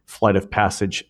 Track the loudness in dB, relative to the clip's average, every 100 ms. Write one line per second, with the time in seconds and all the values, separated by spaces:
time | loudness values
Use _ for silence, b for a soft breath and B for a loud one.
0 | -18 0 2 2 0 0 0 0 -4 -4
1 | -2